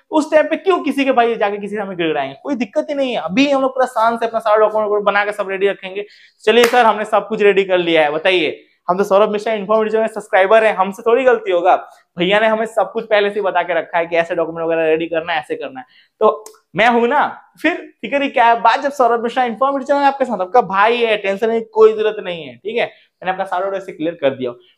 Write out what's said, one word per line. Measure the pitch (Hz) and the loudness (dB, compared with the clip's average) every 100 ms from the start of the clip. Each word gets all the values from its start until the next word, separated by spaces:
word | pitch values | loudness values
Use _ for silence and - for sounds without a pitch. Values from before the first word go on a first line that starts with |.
| - | -4
उस | 311 285 | -2 2
टाइम | 311 302 | 2 2
पे | 320 | -2
क्यों | 381 349 | 0 0
किसी | 277 262 | 0 -2
के | 269 | 0
भाई | 240 233 | 2 2
जाके | 220 208 202 | 0 -2 -4
किसी | 202 208 | -8 -8
से | |
हमें | 196 175 | -8 -4
गिड़गिड़ाएंगे? | 165 147 135 139 | -2 -2 -4 -8
कोई | 269 | -6
दिक्कत | 254 247 302 302 | -4 -4 -4 -4
ही | |
नहीं | 277 262 | -2 -2
है, | 202 | -4
अभी | 160 196 285 | -4 0 2
हम | 269 | 2
लोग | 269 | 0
पूरा | 262 247 | -2 -2
शांत | 226 226 233 | 0 0 0
से | 226 | -4
अपना | 220 | -4
सारा | 220 220 | 0 4
डॉक्यूमेंट | 214 214 214 208 | 4 2 -2 -2
बना | 202 202 | 0 0
के | 208 | 0
सब | 208 190 | -4 -6
रेडी | 190 196 | -2 -2
रखेंगे। | 185 190 190 208 _ _ _ | -2 -10 -12 -14 _ _ _
"चलिए | - 233 | 2 4
सर | 233 247 226 | 4 4 4
हमने | 208 | 2
सब | 208 208 202 | 0 -2 -2
कुछ | 214 | 0
रेडी | 202 190 | 2 4
कर | 190 180 | 2 0
लिया | 170 160 | 2 2
है, | 147 | 2
बताइए।" | 151 190 180 151 - _ _ - | 0 0 0 0 -6 _ _ -4
हम | 185 | -2
तो | |
सौरभ | 196 196 214 | 2 2 2
मिश्रा | 208 226 | 0 -4
इन्फॉर्मेटिव | 220 196 220 214 | -4 0 0 0
चैनल | 220 220 | 0 -2
सब्सक्राइबर | 214 - 190 190 220 | -4 -2 2 4 4
हैं, | 220 185 | 4 0
हमसे | 190 196 | -4 -4
थोड़ी | 226 247 | 0 2
गलती | 254 233 214 | 4 2 2
होगा। | 175 180 147 - - _ - | 0 2 2 0 -20 _ -4
भैया | 180 208 | 0 2
ने | 220 | 2
हमें | 220 226 | 0 -2
सब | 220 190 | -2 -2
कुछ | 233 | -4
पहले | 220 208 202 | -2 0 0
से | |
ही | 208 | -2
बता | 190 170 | -2 -2
के | 175 | -2
रखा | 165 - 175 | -4 -2 -4
है | 170 | -2
कि | 170 | -2
ऐसे | 165 | -2
डॉक्यूमेंट | 170 165 165 165 | -2 -4 -4 -4
वगैरह | 165 160 | 0 0
रेडी | 160 165 | 0 -2
करना | 165 170 | -6 -4
है, | 160 | -6
ऐसे | - | -6
करना | 156 139 131 | -8 -10 -14
है। | - _ _ - | -20 _ _ -2
तो | 214 - - - _ 160 | 0 0 -6 -20 _ 0
मैं | 233 | 2
हूं | 233 233 | 4 2
ना, | 285 156 - _ _ | 0 -2 -4 _ _
फिर | 311 339 - _ | -4 -4 -8 _
फिक्र | 214 277 | -6 -4
ही | 277 | -2
क्या | 247 | 2
है? | 233 226 | 2 4
बात | 226 269 | 2 2
जब | 285 | -2
सौरभ | 277 233 233 | 0 2 2
मिश्रा | 226 262 | -2 -2
इन्फॉर्मेटिव | 247 214 269 277 269 | -2 0 -2 -2 -2
चैनल | 277 | 0
आपके | 277 269 | 2 0
साथ, | 247 202 | -2 -4
आपका | 185 247 | 0 2
भाई | 180 190 220 240 | 2 2 2 2
है, | 226 208 | 0 0
टेंशन | 196 196 226 | -2 -2 -2
लेने | 226 | -2
की | 226 | -2
कोई | 220 220 | 4 4
जरूरत | 214 214 208 | 4 -2 -4
नहीं | 190 170 139 | -8 -10 -12
है, | 117 | -14
ठीक | 196 233 | -8 -4
है? | |
मैंने | 156 - _ _ 175 | -4 -6 _ _ -6
अपना | 185 | -4
सारा | 190 180 | -4 -4
डाउट | 196 | -4
ऐसे | 190 190 | -6 -10
क्लियर | - 160 | -8 -8
कर | 165 139 | -2 -2
दिया। | 123 123 - _ | -2 -6 -10 _